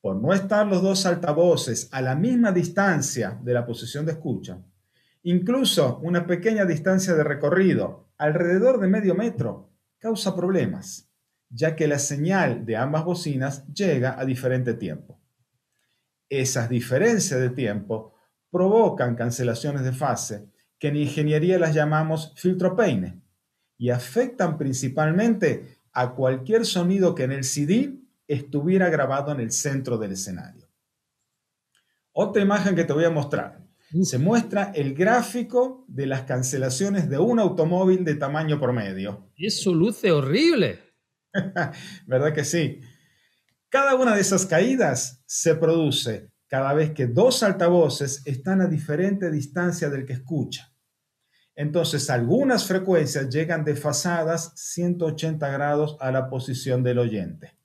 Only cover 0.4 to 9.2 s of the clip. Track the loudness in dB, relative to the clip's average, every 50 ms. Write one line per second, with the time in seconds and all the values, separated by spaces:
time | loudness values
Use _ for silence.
0.4 | 0 0 0 0 2 2 2 2 2 2 0 0 0 0 0 0 0 -2 2 4
1.4 | 4 4 4 2 0 -4 -4 -6 -6 -8 -6 -4 -2 -2 0 0 0 0 2 2
2.4 | 2 4 2 2 0 0 0 2 2 2 2 2 0 -2 -4 -4 -4 -4 -6 -8
3.4 | -4 0 0 0 0 -2 -8 -10 -10 -10 -8 -6 -4 -4 -6 -6 -6 -6 -6 -6
4.4 | -6 -12 -16 -16 -18 _ _ _ _ _ _ _ _ _ _ _ _ 0 0 0
5.4 | 2 2 0 2 2 0 2 2 2 2 0 -2 -4 -2 -2 -2 0 0 -2 0
6.4 | 0 0 0 2 2 0 0 0 0 2 2 2 2 2 2 2 2 2 0 0
7.4 | 0 2 2 4 4 4 4 2 0 -2 -6 -12 -20 _ _ _ 0 0 2 2
8.4 | 2 2 2 4 4 4 4 4 4 2 2 2 2 2 2 2